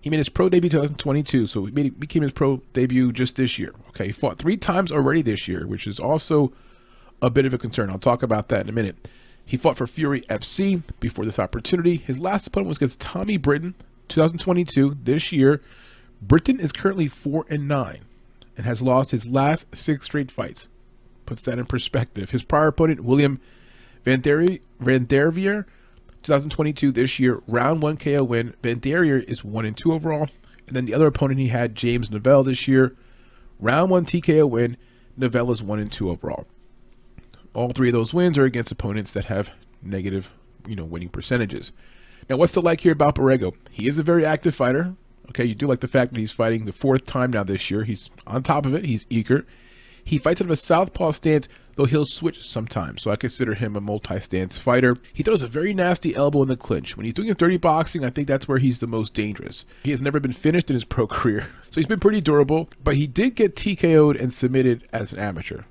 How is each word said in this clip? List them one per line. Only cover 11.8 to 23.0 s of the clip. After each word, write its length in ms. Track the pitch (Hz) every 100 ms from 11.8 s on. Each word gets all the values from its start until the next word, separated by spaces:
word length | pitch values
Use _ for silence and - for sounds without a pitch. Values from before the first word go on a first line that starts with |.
| 170 170
His 220 | - 131
last 260 | - 202 -
opponent 220 | - 185
was 100 | 147
against 240 | 131 -
Tommy 360 | - 185 196 196
Britton, 360 | 139 143 170 - - _ _
two 140 | -
thousand 160 | 160 165
twenty-two, 580 | - 175 175 - 139 143
this 280 | 120 147 -
year. 320 | 160 135 147 - - - - - -
Britton 380 | 98 160 - 262
is 120 | 160
currently 360 | - 190 190 151
four 400 | - 147 156 -
and 180 | 147 143
nine 340 | 143 113 - - - - - - -
and 120 | 107
has 160 | 113
lost 260 | 127 127 135
his 160 | 123 117
last 500 | 131 143 170 - -
six 300 | - 147 -
straight 240 | 147 131
fights. 380 | - - - - - _ _ - _ -
Puts 160 | 113
that 160 | - 120
in 80 | 117
perspective. 640 | 127 - 120 117 104 98
His 140 | 127
prior 240 | - 151 156
opponent, 360 | - 160 151